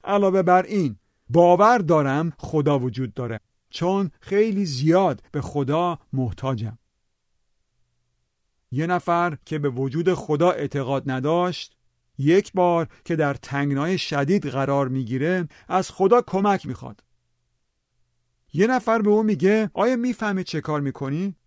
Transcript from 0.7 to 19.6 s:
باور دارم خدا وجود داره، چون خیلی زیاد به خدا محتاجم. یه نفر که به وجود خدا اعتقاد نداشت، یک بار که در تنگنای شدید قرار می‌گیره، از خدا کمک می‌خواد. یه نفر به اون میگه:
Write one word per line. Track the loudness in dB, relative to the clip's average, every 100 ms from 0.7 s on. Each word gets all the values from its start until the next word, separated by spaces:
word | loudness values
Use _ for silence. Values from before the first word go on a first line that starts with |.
| -2 -2 -4 _ _ _
باور | 6 6 8 6 4
دارم | 4 2 2 0 -4 -6
خدا | -4 0 2 2
وجود | 0 -4 -8
داره، | -8 -8 -10 _ _ _
چون | -4 -2 0 -2 _
خیلی | -4 0 0 0 -2
زیاد | 0 2 4 2 -2 _
به | -8
خدا | -4 -4 -2 0 -2 -4 _
محتاجم. | -4 -4 -4 -6 -4 -6 -12 _ _ _ _ _ _ _ _ _ _ _ _ _ _ _ _ _ _ _
یه | -6 -2
نفر | -2 -2 -2 -2 -6 -10
که | -4
به | -4
وجود | -4 -4 -2 -2
خدا | -2 -2 2 2
اعتقاد | 2 -4 -6 -4 -4 -4
نداشت، | -4 0 0 0 -4 -12 _ _ _ _ -4
یک | 2 2 2
بار | 0 2 2 -2 -10 -8
که | -2
در | -2
تنگنای | -4 -6 -4 -2 -2 -2 -4
شدید | -2 -2 0 0 0
قرار | -4 0 0 0
می‌گیره، | -4 -4 -2 0 -2 -4 -10 -4
از | -2 -2
خدا | 0 4 4
کمک | 2 -2 0 0 -4
می‌خواد. | -12 -12 -18 _ _ _ _ _ _ _ _ _ _ _ _ _ _ _
یه | 0 2
نفر | 2 0 0
به | 4
اون | 2 2
میگه: | 0 2 2